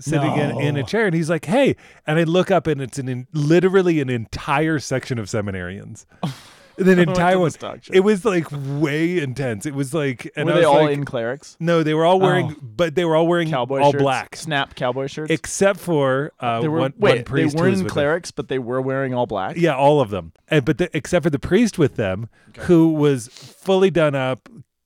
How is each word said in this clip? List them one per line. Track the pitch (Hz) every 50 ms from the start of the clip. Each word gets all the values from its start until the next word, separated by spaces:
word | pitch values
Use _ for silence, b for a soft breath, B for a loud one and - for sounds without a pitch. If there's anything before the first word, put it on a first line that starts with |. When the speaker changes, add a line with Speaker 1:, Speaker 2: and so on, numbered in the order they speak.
Speaker 1:
sitting | 139 135 160 147 139 - 127
in, | - 147 - 120 120 143
in | 143 147 143
a |
Speaker 2:
No. | 131
Speaker 1:
chair | - - 220 226
and | 196 160
he's | 165 165 147
like, | 175 156 -
"Hey." | 143 196 269 277 214 131 B B B B B B
And | - 151 165
I | 170
look | 156 165 185 180 -
up | 190 170 -
and | 165 151 139
it's | 135 117 - 143
an, | 131 127
in, | 127 123 127 - -
literally | 156 147 147 160 180 175 190 180 196 185 180 170 151
an | 139 127
entire | 127 117 110 - - - - - 143 143 160 160 160 143
section | - - 135 127 - - 131 117
of | 107
seminarians. | 92 - 113 101 101 95 92 90 87 95 101 104 110 113 - - B B B B
Speaker 2:
<laughs> | 147 131 B B B B B B B B -
Speaker 1:
An | 196 180
Speaker 2:
I | 190
went | 175 180
to | 156
Speaker 1:
entire | 185 180 170 180 185
Speaker 2:
the | 185
Speaker 1:
one. | 180 147
Speaker 2:
stock | - - - 101 - 123 -
show. | - -
Speaker 1:
It | 190
was, | 190 208 214 185 170
like, | 233 185 175 151 -
way | 143 143 135 135 143 143 160 143 143 156 165 170 180 175
intense. | 147 131 120 135 139 127 113 101 -
It | 156 139
was | 139 143 127 135
like, | 165 143 139 127 - - 151 -
and | 151 147
Speaker 2:
Were | 160 135
Speaker 1:
I |
Speaker 2:
they | 170 170
Speaker 1:
was | 151 139
Speaker 2:
all | 147 156
Speaker 1:
like, | 151 143
Speaker 2:
in | 143 139
clerics? | - - 123 113 117 127 147 - - - -
Speaker 1:
No, | 165 170 170 165 160
they | 151 156
were | 156 160
all | 170 185 190
wearing, | 190 185 180 180 170 156 151
Speaker 2:
Oh. | - 139
Speaker 1:
but | 117 107 110 175 160 139
they | 180 175
were | 165 156
all | 160 170
wearing | 165 175 175 170 156
Speaker 2:
Cowboy | 160 131 120 123 135 139 143
Speaker 1:
all | 143 139
Speaker 2:
shirts? | 143 139
Speaker 1:
black. | 139 131 117 101 - -
Speaker 2:
Snap | - - 160 151 139 139 - -
cowboy | - 139 123 123 135 135
shirts? | 135 - - 156 156
Speaker 1:
Except | 165 151 - - - - 196 196 202 175
for, | - 175 170 147 139 135 131 135 143 160 _ -
uh, | - 120 117 117 120
Speaker 2:
They | 156
were, | 151 165
Speaker 1:
one, | 170 175 -
Speaker 2:
wait, | - 202 190 151
Speaker 1:
one | - 113
priest | - 131 139 - 151 139
Speaker 2:
they | 160
Speaker 1:
who | 170
Speaker 2:
were | 190
Speaker 1:
was | 196 190
Speaker 2:
in | 185
Speaker 1:
with | - -
them. |
Speaker 2:
clerics, | 160 143 143 160 180 - -
but | - - 135 -
they | 139 131
were | 127 110 123 131
wearing | 131 135 131 135 135 131 127
all | 123 123
black? | 98 110 98 92 107 165 180
Speaker 1:
Yeah, | 170 165 143
all | 131 139 143 151 147
of | 131 98
them. | 101 92 85 82 - _ _ -
And, | 160 151 123
but | 156 151 -
the, | 180 165 -
except | 156 - - - 175 135
for | 170
the | 143 135
priest | - - 175 214 247 202 - -
with | 156 120 -
them, | - 113 95 92 98 117 - b b b b
Speaker 2:
Okay. | b - -
Speaker 1:
who | - 180 165 160 165 160
was | 151 147 147 139 127 107 -
fully | - - - - - _ - 185 190 190 190 196
done | 147 175 156 151 139
up, | 139 131 127 131 - _ - - - - _ _ _ _